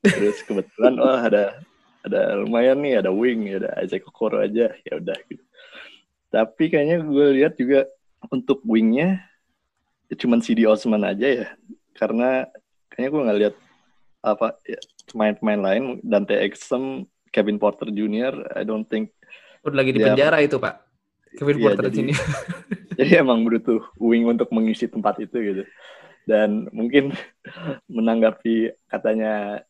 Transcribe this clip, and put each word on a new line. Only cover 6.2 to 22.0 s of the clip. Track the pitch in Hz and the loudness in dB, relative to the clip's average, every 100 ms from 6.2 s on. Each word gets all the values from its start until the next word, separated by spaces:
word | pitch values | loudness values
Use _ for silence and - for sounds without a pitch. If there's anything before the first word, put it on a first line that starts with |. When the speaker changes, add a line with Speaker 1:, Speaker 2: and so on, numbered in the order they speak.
| _ | _
Speaker 1:
Tapi | 113 110 _ 156 | 0 0 _ 0
kayaknya | 165 147 170 | 2 2 0
gue | 156 143 147 135 | 0 2 4 4
lihat | 147 - | 2 0
juga | 123 135 135 _ _ _ 120 | 2 2 2 _ _ _ -8
untuk | 131 123 - | -8 -2 -2
wing-nya, | 110 113 113 120 175 190 - _ _ _ _ _ _ _ _ | 2 2 4 2 0 -2 -6 _ _ _ _ _ _ _ _
ya | - | -6
cuman | 123 117 | 0 0
C | 113 117 | 2 2
D | |
Osman | 110 107 123 107 | 4 2 2 0
aja | 98 101 127 | 0 0 0
ya. | 127 98 - _ - _ | 0 -4 -14 _ -20 _
Karena | - 110 117 123 131 131 - _ _ _ | -6 -4 0 0 0 -4 -12 _ _ _
kayaknya | - 127 | -6 -4
gue | 151 | -2
nggak | 123 104 | 0 2
lihat | 104 - _ _ _ _ _ _ | 2 0 _ _ _ _ _ _
apa, | 117 104 113 - - | -4 0 -2 -4 -12
ya, | 117 - _ - | -14 -14 _ -16
pemain-pemain | 117 107 104 110 104 | -2 0 0 -2 0
lain, | 95 101 131 123 | 2 0 -2 -8
Dante | - 104 101 | 0 0 2
Exum, | 104 101 - - 127 135 135 131 _ _ | 0 -2 -6 -6 -4 -4 -8 -14 _ _
Kevin | - 104 104 | -2 -2 0
Porter | 104 - 110 | 0 -2 -8
Junior, | 104 107 107 127 - - 95 | -4 -4 -2 -4 -6 -10 -8
I | |
don't | 104 110 113 | -6 -6 -4
think | 110 107 _ _ - - _ | -6 -6 _ _ -20 -20 _
Speaker 2:
Udah | 151 143 | -4 0
lagi | 131 | 2
di | 127 | 4
Speaker 1:
dia | 107 | 4
Speaker 2:
penjara | 127 147 160 | 4 4 4
itu, | 143 135 | 2 0
Pak. | 104 - _ _ _ _ _ - | -4 -8 _ _ _ _ _ -6
Kevin | 143 147 | -2 2
Speaker 1:
Iya, | 110 | 2
Speaker 2:
Porter | 98 101 | 2 0
Speaker 1:
jadi | 107 | -2